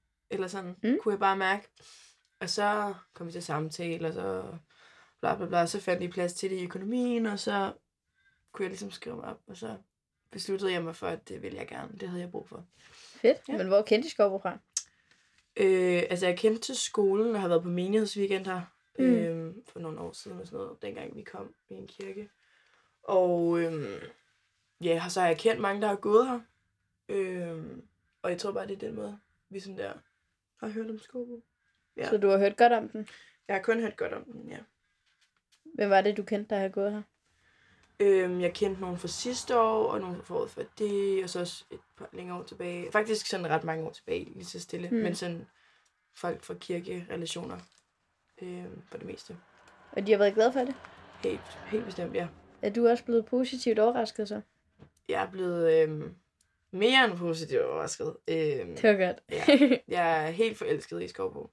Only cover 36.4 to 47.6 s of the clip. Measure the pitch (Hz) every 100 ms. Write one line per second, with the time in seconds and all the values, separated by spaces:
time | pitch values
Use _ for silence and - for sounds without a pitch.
36.4 | 214 202 196 190 202 208 208 _ _ _
37.4 | _ _ _ _ _ - 202 190 180 180
38.4 | 175 175 202 190 185 175 175 - 247 247
39.4 | - 247 220 220 220 208 185 180 - 180
40.4 | - - - - 208 202 196 190 180 180
41.4 | 175 - - - _ - - - 180 180
42.4 | 180 - 175 175 175 214 214 214 - 285
43.4 | 165 156 165 160 160 - - 175 - 190
44.4 | 180 175 - 180 175 233 196 170 175 170
45.4 | - _ _ _ _ _ _ - 175 156
46.4 | - 175 - 175 185 180 175 175 165 175
47.4 | - 180